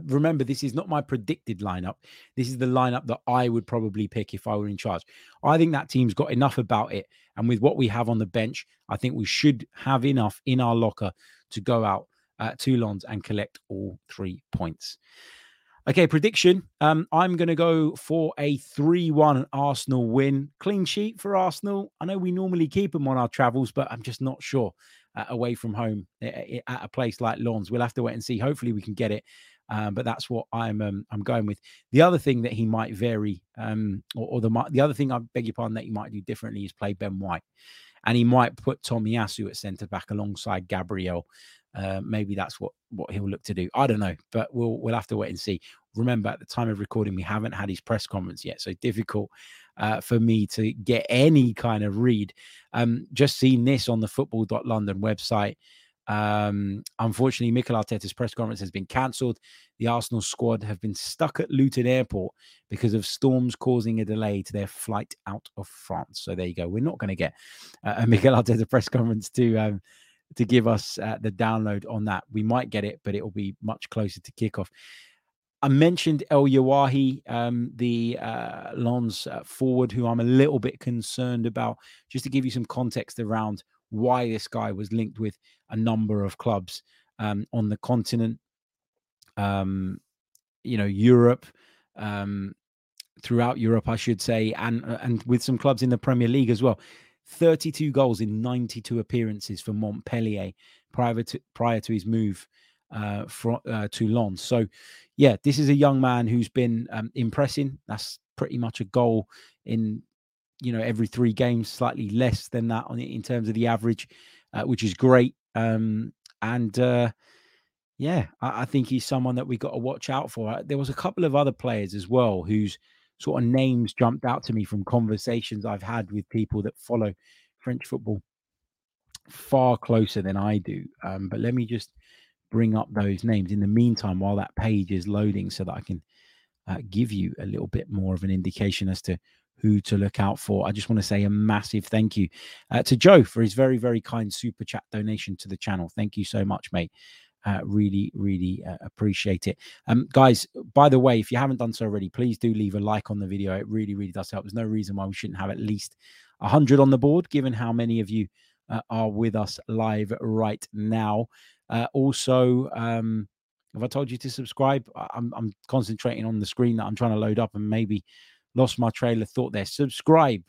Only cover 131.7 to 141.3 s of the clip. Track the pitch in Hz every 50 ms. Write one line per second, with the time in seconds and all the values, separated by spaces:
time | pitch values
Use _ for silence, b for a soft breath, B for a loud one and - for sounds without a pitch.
131.7 | 120 107 - - _ _ b b b b b b b b _ - - 113 113 110
132.7 | 107 110 - - - 104 101 101 98 90 - 113 110 101 92 90 104 104 95 101
133.7 | 107 117 120 120 113 - - 98 92 92 95 98 101 101 - - - - 101 113
134.7 | 107 101 95 87 98 92 87 104 101 101 107 104 98 101 95 95 - - 95 90
135.7 | 87 - - - 92 85 - b b b b b b b b b b b - -
136.7 | 92 90 - 98 92 104 123 117 104 98 90 90 - - - 98 101 110 117 -
137.7 | - - - - 113 98 95 95 92 85 95 95 95 92 90 92 - - 110 98
138.7 | 92 - 98 95 92 - - - 90 87 _ _ _ _ _ _ _ _ - 107
139.7 | 104 101 - - 104 98 98 101 - - 101 98 - - - - 101 98 95 -
140.7 | 101 107 104 - 113 107 101 - 104 101 101 101